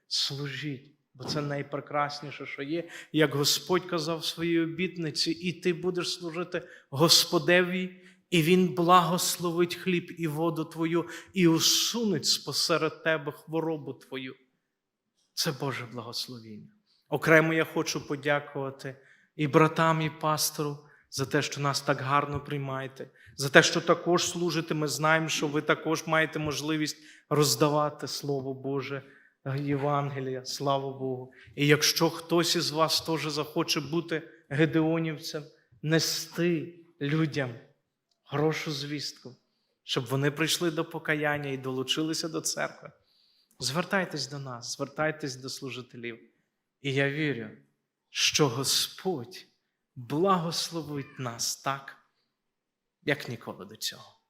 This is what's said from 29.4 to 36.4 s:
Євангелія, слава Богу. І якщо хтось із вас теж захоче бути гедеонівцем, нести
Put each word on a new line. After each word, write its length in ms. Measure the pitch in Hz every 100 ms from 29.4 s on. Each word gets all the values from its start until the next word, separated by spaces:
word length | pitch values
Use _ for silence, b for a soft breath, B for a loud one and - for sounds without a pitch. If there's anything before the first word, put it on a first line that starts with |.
| 135 135
Євангелія, 880 | 143 143 143 143 143 127 131 131
слава 460 | 123 - 139 135 135
Богу. 420 | 127 131 127 127 B B
І 120 | - 143
якщо 440 | 147 - - 165
хтось 460 | - - 170 170 175
із 140 | 139
вас 300 | 151 156 -
теж 260 | - 160 151
захоче 540 | 147 143 170 160 170
бути 500 | 139 165 170 160 - - _
гедеонівцем, 960 | 143 156 160 160 165 165 147 - 160 143 b b _
нести 960 | 151 160 156 - - -